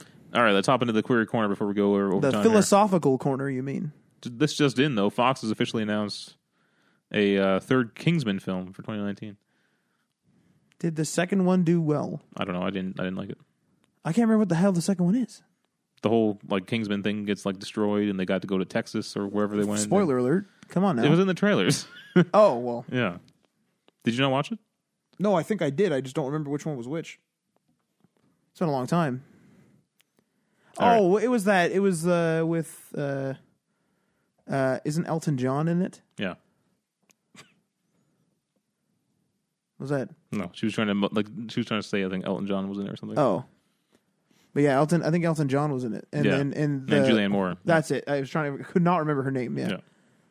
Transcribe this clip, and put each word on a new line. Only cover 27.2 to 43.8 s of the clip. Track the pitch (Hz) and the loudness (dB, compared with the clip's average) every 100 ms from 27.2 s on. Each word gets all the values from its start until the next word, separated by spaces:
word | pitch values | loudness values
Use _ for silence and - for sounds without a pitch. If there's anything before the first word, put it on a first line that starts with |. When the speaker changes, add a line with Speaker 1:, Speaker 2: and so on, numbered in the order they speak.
| _ _ _ _ _ _ _ _ _ _ _ _ _ | _ _ _ _ _ _ _ _ _ _ _ _ _
Speaker 2:
It's | - | -4
been | 170 | -2
a | |
long | 135 127 | -2 0
time. | 170 156 127 - _ _ - _ _ _ _ _ _ _ _ _ _ _ - | 0 0 -4 -10 _ _ -20 _ _ _ _ _ _ _ _ _ _ _ 2
Speaker 1:
All | 240 | 6
right. | 233 | 6
Speaker 2:
Oh, | 180 202 | 6 4
it | 233 | 2
was | 240 190 | 2 4
that. | 190 170 | 4 4
It | 180 | 2
was, | 202 170 170 | 2 2 2
uh, | 175 165 160 165 | 2 2 0 0
with, | 165 160 - - - | -2 -4 -12 -12 -6
uh, | 139 139 135 131 _ _ _ _ _ _ _ _ _ _ - | -4 -4 -6 -8 _ _ _ _ _ _ _ _ _ _ -6
uh, | 139 131 127 | -2 0 -2
isn't | - 151 - | -4 -4 -4
Elton | 160 165 135 | -4 -2 -2
John | 127 139 165 | -2 0 0
in | 175 | 0
it? | 185 - _ - | -2 -6 _ -8
Speaker 1:
Yeah. | 98 - _ _ _ _ _ _ _ _ _ - - _ _ _ _ _ _ _ _ _ _ _ _ _ _ _ _ _ _ _ _ _ _ - | -8 -8 _ _ _ _ _ _ _ _ _ -20 -20 _ _ _ _ _ _ _ _ _ _ _ _ _ _ _ _ _ _ _ _ _ _ -14
Speaker 2:
Was | 139 | -4
that? | 143 113 - _ | -4 -4 -12 _
Speaker 1:
No, | 107 87 | -8 -8
she | - 113 | -6 -4
was | |
trying | 104 107 | -2 -2
to | |
mo-, | 101 101 | 0 0
like, | 107 104 131 113 | -2 -6 -10 -8
she | - | -6
was | 113 | -4
trying | 110 | -4
to | - | -4
say, | 101 95 | -4 -2
I | |
think | 92 92 | -4 -4
Elton | 95 98 | -4 -4
John | 98 98 | -4 -4
was | 98 | -6
in | 98 | -8
it | |
or | 104 | -10
something. | 107 113 | -6 0
Speaker 2:
Oh. | 131 92 - _ _ _ | 0 0 -6 _ _ _